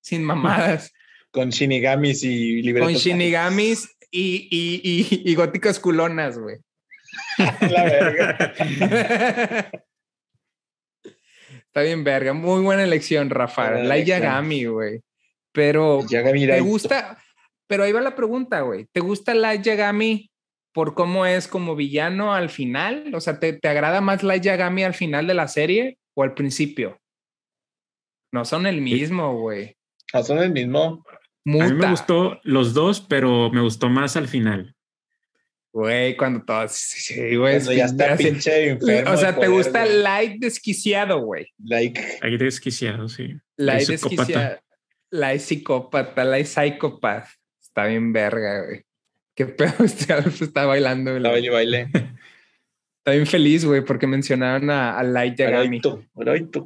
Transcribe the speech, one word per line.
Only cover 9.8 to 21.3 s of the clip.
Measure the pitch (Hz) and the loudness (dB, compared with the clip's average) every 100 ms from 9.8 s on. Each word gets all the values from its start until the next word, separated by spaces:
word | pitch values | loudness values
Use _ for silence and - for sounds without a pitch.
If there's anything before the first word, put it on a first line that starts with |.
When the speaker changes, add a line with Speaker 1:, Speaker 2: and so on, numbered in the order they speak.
| _ _ _ _ _ _ _ _ _ _ _ _ - _ _ _ - 131 _ | _ _ _ _ _ _ _ _ _ _ _ _ -20 _ _ _ -20 -20 _
Speaker 1:
Está | - | -2
bien | 151 165 | 0 0
verga. | 143 135 131 | 0 0 0
Muy | 143 175 185 | -2 0 2
buena | 190 196 | 4 2
elección, | 196 160 - 156 143 | 2 0 2 0 0
Rafa. | 123 120 - 113 | 0 -2 0 0
Speaker 2:
Buena | 113 123 | 0 2
Speaker 1:
Light | 143 160 | 2 2
Speaker 2:
elección. | 180 | 2
Speaker 1:
Yagami, | 151 135 151 147 120 | 0 0 -2 -2 -2
güey. | 110 110 110 _ _ _ _ _ | -4 -6 -8 _ _ _ _ _
Pero | - 147 151 156 139 113 | 0 2 4 4 2 2
Speaker 2:
Yagami | 117 123 139 | 0 2 4
Speaker 1:
¿te | 139 | 4
Speaker 2:
Raito. | 135 180 | 4 4
Speaker 1:
gusta? | 214 - 277 - 220 _ _ _ _ _ | 0 0 -2 -2 -14 _ _ _ _ _
Pero | 202 | 0
ahí | 202 | 2
va | 214 | 2
la | 269 | -2
pregunta, | 269 226 240 254 170 | -2 -2 -2 -2 -2
güey. | 131 101 113 | -2 -4 -6
¿Te | - | -4
gusta | 180 202 - | -2 -4 0
Light | 226 220 214 | 0 2 0
Yagami | 208 214 208 208 226 214 - _ _ _ _ | 0 0 0 0 0 -2 -6 _ _ _ _
por | - 156 | -4 -4
cómo | - 175 175 | 0 0 2
es | 185 | 2